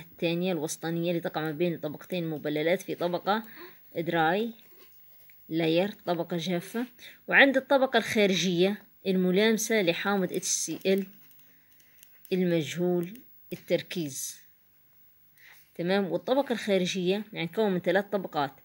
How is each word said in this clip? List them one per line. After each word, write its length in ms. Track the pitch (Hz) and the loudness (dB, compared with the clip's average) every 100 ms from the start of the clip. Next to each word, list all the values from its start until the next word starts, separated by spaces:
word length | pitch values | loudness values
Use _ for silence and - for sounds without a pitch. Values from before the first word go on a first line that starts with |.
| - | -8
الثانية 400 | - 170 170 185 | -4 -2 0 -2
الوسطانية 580 | 175 160 - 160 170 170 | -2 -4 -6 -4 -2 0
اللي 100 | 170 | -2
تقع 200 | 175 160 | -4 -4
ما 100 | 156 | -4
بين 220 | 147 175 | -2 -2
الطبقتين 500 | 156 151 - - 180 | -2 -6 -10 -8 -6
المبللات، 580 | 165 151 151 151 156 190 | -4 -4 -4 -2 0 0
في 120 | - | -2
طبقة 480 | 151 175 175 - 214 226 - 349 - - - | -4 -2 -2 0 -2 -2 -18 -20 -20 -12 -6
دراي 560 | 170 170 156 196 233 - - - - - - - - - - | -2 2 2 2 -2 -6 -20 -20 -20 -20 -20 -20 -20 -20 -6
لاير، 420 | 160 160 165 202 - - | -2 2 2 2 -2 -4
طبقة 300 | 170 165 175 | -4 -2 -4
جافة، 500 | 160 175 - 226 247 - - - - | -2 -4 -4 -6 -6 -10 -20 -20 2
وعند 280 | 180 277 262 | 6 6 4
الطبقة 400 | - 277 254 226 | 2 2 4 2
الخارجية 880 | - 226 202 185 185 170 190 208 - _ 190 | 0 2 4 4 2 2 2 0 -10 _ -2
الملامسة 760 | 185 180 180 220 220 - 226 | 2 4 4 4 2 0 0
لحامض 500 | 175 165 208 202 180 | 2 0 0 0 0
اتش 140 | 175 - | -4 -4
سي 320 | - - 156 190 | -4 -4 -4 0
ال 200 | 196 190 - - - _ _ _ _ _ _ - _ - | 0 0 -12 -20 -20 _ _ _ _ _ _ -20 _ -4
المجهول 880 | 185 180 170 139 160 180 175 170 226 - - - | 0 2 2 0 -2 0 0 -2 -10 -20 -20 -16
التركيز. 840 | 180 - 170 160 180 151 131 - - _ _ _ _ _ _ _ _ _ - - - _ | -14 -2 -2 -2 -6 -6 -6 -12 -14 _ _ _ _ _ _ _ _ _ -20 -20 -20 _
تمام، 300 | - 175 196 | -6 0 2
والطبقة 480 | 190 175 - 262 269 | 0 -2 0 0 0
الخارجية 720 | 220 - 190 180 196 180 202 208 | -2 0 2 2 -2 0 -2 -4
يعني 160 | 160 165 | -6 -6
تكون 240 | - 214 | 0 0
من 80 | 180 | 0
ثلاث 240 | 175 180 | 2 0
طبقات، 480 | 196 202 180 156 139 - | 0 -4 -4 -2 -2 -4